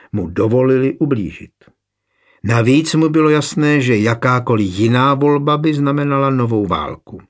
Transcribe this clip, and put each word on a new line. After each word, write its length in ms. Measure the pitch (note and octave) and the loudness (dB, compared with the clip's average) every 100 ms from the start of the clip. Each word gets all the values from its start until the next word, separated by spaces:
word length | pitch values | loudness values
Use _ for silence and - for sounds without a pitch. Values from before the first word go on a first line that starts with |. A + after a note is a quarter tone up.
| - | -10
mu 160 | G#2 E2+ | -6 -4
dovolili 640 | F2 G#2+ B2 C3 C3 C3 | -2 0 2 2 2 0
ublížit. 600 | - D3 B2+ F2 - - _ _ _ _ _ _ _ _ _ | -2 -2 -2 -4 -10 -20 _ _ _ _ _ _ _ _ _
Navíc 520 | G2+ A#2 A2+ C#3 D#3+ D#3+ | -2 0 4 2 2 0
mu 140 | D#3+ | 2
bylo 200 | D#3 D#3 | 2 2
jasné, 520 | D3+ D3 - D3+ D3 | 2 0 -2 2 2
že 160 | B2+ A2 | 2 2
jakákoliv 720 | G#2+ A#2 B2+ B2+ A#2+ A2+ G2 | 0 0 0 0 0 0 0
jiná 460 | F#2 A2+ B2 C3+ | 0 0 2 2
volba 440 | C#3 C#3+ D3 D3 D3 | 2 2 0 0 0
by 160 | D#3 | 0
znamenala 560 | D3 C#3+ C#3+ C#3+ C#3 C#3 | 0 -2 -2 -2 0 0
novou 360 | C3+ A#2 A2 G2 | 0 0 -2 -2
válku 560 | D#2+ D2 - - - - | -4 -6 -12 -16 -20 -20